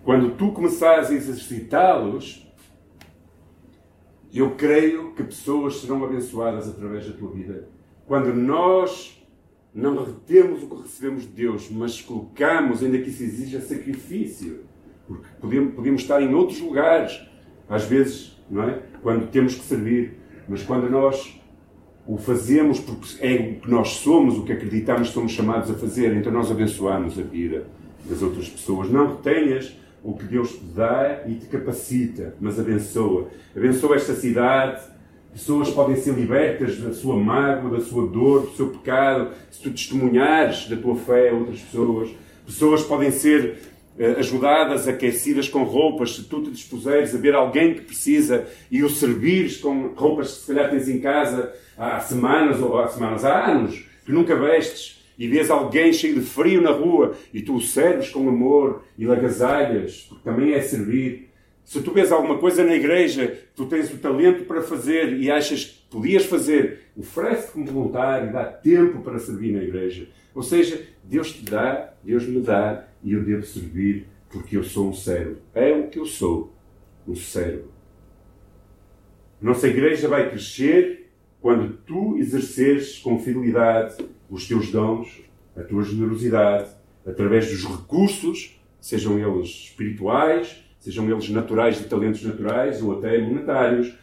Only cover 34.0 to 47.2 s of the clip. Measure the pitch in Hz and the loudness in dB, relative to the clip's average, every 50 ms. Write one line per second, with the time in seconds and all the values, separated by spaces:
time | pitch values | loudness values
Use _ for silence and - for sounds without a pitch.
34 | - - 123 - - 123 113 123 120 127 135 135 131 131 - - - - - - | 2 0 -4 -2 0 0 2 2 4 4 4 4 2 0 -2 -8 -14 -18 -20 -20
35 | - - - - - - - - - 151 147 147 139 - - 143 139 135 135 123 | -20 -20 -20 -20 -20 -20 -18 -10 -2 0 0 2 2 0 2 2 2 4 2 0
36 | - 143 131 120 120 - 123 143 156 - - - 135 110 - 110 117 117 110 - | 0 0 0 0 0 2 2 2 2 2 0 -2 -2 -4 -4 -4 -6 -6 -6 -4
37 | 139 131 117 101 101 110 131 139 143 139 135 127 127 120 117 117 117 - 117 120 | -2 -2 0 2 2 2 2 2 2 2 0 0 -2 -2 -2 -2 -4 -2 -2 -2
38 | 117 95 90 113 127 139 139 135 135 - - - 135 - - - - 131 127 131 | -2 0 0 4 4 6 6 6 4 0 -4 -4 -4 -4 -4 -8 -4 0 2 2
39 | 135 135 131 127 120 - - - - - - - - 135 - - - - 131 135 | 2 2 2 0 -2 -4 -8 -14 -20 -20 -18 -10 -10 -8 -8 -8 -8 -4 -2 0
40 | 131 123 117 123 139 147 156 160 - - - - - 110 113 113 117 123 113 - | 2 4 4 4 4 4 4 4 4 2 0 -4 -6 -6 -6 -4 -2 -2 -2 -2
41 | - 127 123 123 123 120 117 117 117 - 104 104 - - - 117 117 117 113 110 | 0 2 4 6 6 6 4 2 -2 -4 -8 -12 -12 -8 -2 -2 0 0 0 -2
42 | 113 - - - - - - - - - - - 151 151 156 151 151 - 147 135 | -2 -6 -8 -14 -20 -20 -20 -20 -18 -10 -2 2 4 4 4 4 2 0 0 2
43 | 143 139 127 - - 151 151 147 123 - - - - - - - _ _ - - | 2 2 2 2 4 4 4 4 4 0 -4 -8 -16 -20 -20 -20 _ _ -6 0
44 | 117 117 120 135 127 104 127 127 135 143 147 160 151 135 143 127 - 131 127 - | 2 2 2 2 0 -2 -2 0 2 4 4 4 4 2 0 -2 -2 -2 -2 0
45 | 135 120 117 - - 143 143 139 127 - - 143 127 107 110 135 156 156 - - | 0 0 0 0 -2 0 0 0 0 0 0 0 0 0 2 2 2 2 2 0
46 | 123 117 - - 101 - 156 147 151 147 123 - - - 127 113 110 139 143 147 | -4 -6 -6 -10 -10 -10 -8 -8 -8 -8 -10 -14 -16 -14 -12 -8 -2 2 2 2
47 | 139 - 123 113 | 2 2 -2 2